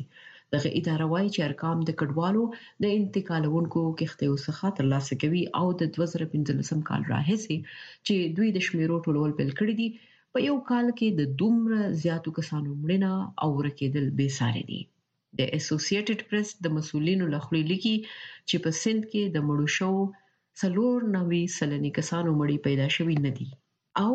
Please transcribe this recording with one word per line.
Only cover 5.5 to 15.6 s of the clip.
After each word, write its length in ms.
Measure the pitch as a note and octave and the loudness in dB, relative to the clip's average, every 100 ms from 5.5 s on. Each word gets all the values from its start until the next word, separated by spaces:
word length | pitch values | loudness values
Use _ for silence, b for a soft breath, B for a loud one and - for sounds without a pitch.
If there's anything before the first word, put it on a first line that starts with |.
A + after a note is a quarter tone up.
او 140 | - F3+ | 0 0
د 200 | F3+ D#3+ | 2 0
دوه 140 | D#3 E3+ | 0 -2
زره 240 | E3 D#3 | -2 -2
پنځلسم 480 | D3+ D3 C3+ C#3 D#3 | -2 0 -2 0 -2
کال 220 | D#3 C#3+ | -2 -2
راهیسې 540 | C#3+ A#2+ D3 G#3+ - D#3 B B B B | 0 0 2 0 -2 -6 B B B B
چې 160 | - G3 E3+ | 0 2 2
دوی 160 | E3 A3 | 2 2
د 140 | F#3 | 2
شمیرو 380 | - E3+ D#3+ E3+ | 0 0 2 2
ټولول 340 | E3 D3 D3+ D3 | 2 2 2 0
پیل 160 | C#3 | -2
کړي 220 | C#3 G#3+ A3 | 0 0 0
دي، 140 | A3+ B B B B | -2 B B B B
په 120 | B3+ C4+ | 0 0
یو 80 | C#4 | 0
کال 240 | B3+ B3 A#3+ | 0 2 2
کې 320 | A#3 A3 E3+ | 2 2 2
د 160 | C#3 C3+ | 0 2
دومره 560 | G#3+ A#3 A3+ A3 G3+ D#3+ | 4 4 4 2 0 0
زیاتو 380 | E3+ E3 E3 D#3+ | 0 -2 -4 -4
کسانو 340 | D#3 D3+ D3 | -4 -4 -4
مړینه 400 | C#3+ D#3 F#3+ F#3+ F#3+ F#3+ - | -4 0 2 2 0 -4 -2
او 140 | D#3 | 0
ورکېدل 600 | C#3+ D3 C#3+ C3+ C#3+ C3+ | 0 -2 -2 -2 0 0
بې 200 | C3+ C#3 | 2 0
ساري 320 | - A#2+ A#2 | 2 0 0
دي. 160 | - - - _ _ _ _ | -4 -10 -10 _ _ _ _
د 60 | - C3 | -4 -2
اسوسییټډ 680 | D#3 | -2